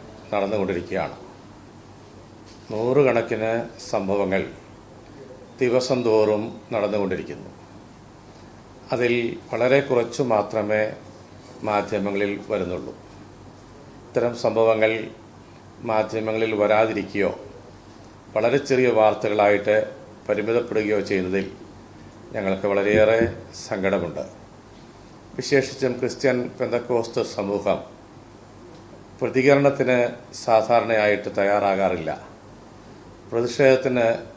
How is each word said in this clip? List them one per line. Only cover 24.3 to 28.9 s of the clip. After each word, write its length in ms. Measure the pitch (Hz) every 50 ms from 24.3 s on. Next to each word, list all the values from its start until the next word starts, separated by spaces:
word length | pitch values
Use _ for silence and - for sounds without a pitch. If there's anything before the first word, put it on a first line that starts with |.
| - - - - - - - - - - - - - - - - - - - - - -
വിശേഷിച്ചും 540 | 131 - 143 135 135 - - - 135 127 127 123
ക്രിസ്ത്യൻ 360 | 131 120 - - - 131 127 123 123 123 - -
പെന്തക്കോസ്ത് 640 | 127 113 117 120 120 - 127 113 113 - - 123 104 - -
സമൂഹം 440 | - 98 98 101 98 - 98 87 73 - - - - - - - - - - - - - - - - - - - - - -